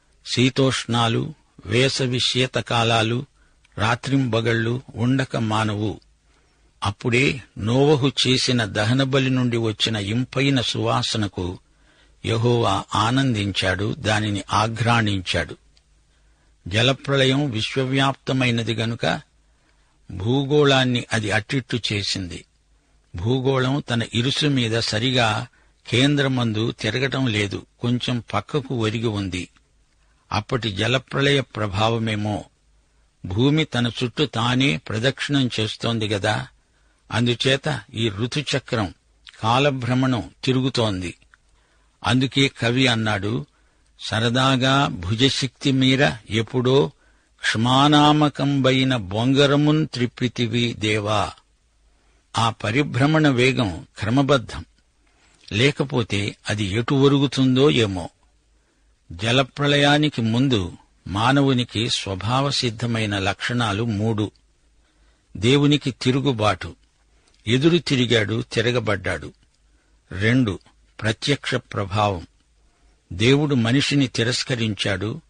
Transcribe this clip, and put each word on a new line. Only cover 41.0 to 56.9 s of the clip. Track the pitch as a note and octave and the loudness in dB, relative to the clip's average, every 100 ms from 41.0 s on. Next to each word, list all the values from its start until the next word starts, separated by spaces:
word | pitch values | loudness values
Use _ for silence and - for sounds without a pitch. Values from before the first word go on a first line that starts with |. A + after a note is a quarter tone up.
| F2 - _ _ _ _ _ _ _ _ - | -6 -10 _ _ _ _ _ _ _ _ 0
అందుకే | B2+ C3 C#3 C#3 | 0 0 0 0
కవి | - A#2+ B2 C3 | 0 0 2 2
అన్నాడు, | A2+ A2 G#2 G2+ C3+ D3 _ _ _ _ - | 2 0 -2 -2 -6 -8 _ _ _ _ -14
"సరదాగా | - G#2+ A#2 B2 C3+ C3 C3 C3+ D3+ | -6 -2 0 2 2 2 2 2 0
భుజశక్తి | F2+ F2 A2 C3+ - C3 - C#3+ | -4 -4 2 2 0 -6 -4 0
మీర | C3+ C3 C3 D3+ C3 - | 2 2 4 2 -2 -4
ఎప్పుడో | G#2+ A2 B2+ B2 C3+ D#3 - _ _ _ _ | -4 -2 0 2 4 2 -4 _ _ _ _
క్షమానామకంబైన | - G#2+ A#2+ C3 D3 D3 D3 D3+ D3 - C#3 C#3 C3 C3 C3 B2 | -4 0 4 4 6 6 6 6 2 0 0 2 2 2 2 0
బొంగరమున్ | F2+ G#2 B2+ C3+ C#3 C#3+ D3+ D#3 D#3 | -2 -2 2 4 4 4 4 2 0
త్రిప్పితివి | B2 A#2+ - B2 - A#2 A#2+ A#2+ - | -2 -4 -2 -4 -2 -2 -2 -2 -2
దేవా." | G#2+ G#2+ G#2 G#2 E2 - _ _ _ _ _ _ _ _ _ - | -2 -2 0 -2 -2 -6 _ _ _ _ _ _ _ _ _ 0
ఆ | A2+ | 0
పరిభ్రమణ | - A2 B2+ D3 A#2+ C#3+ D#3 D3+ | -2 -2 -2 0 2 2 4 4
వేగం | A#2+ C3 B2+ G#2 E2 - - | 4 2 2 -2 -4 -12 -8
క్రమబద్ధం, | G#2 C3 C#3 C#3 G2+ - - _ _ _ _ _ _ _ - | -2 2 2 2 0 -14 -16 _ _ _ _ _ _ _ -6
లేకపోతే | G2+ C#3 - C#3+ C3+ G#2+ G2 G2+ - - | 2 2 2 -2 -2 -2 -2 -4 -8 -6
అది | G#2+ | -4
ఎటు | G2+ G#2+ A#2+ | -2 -2 0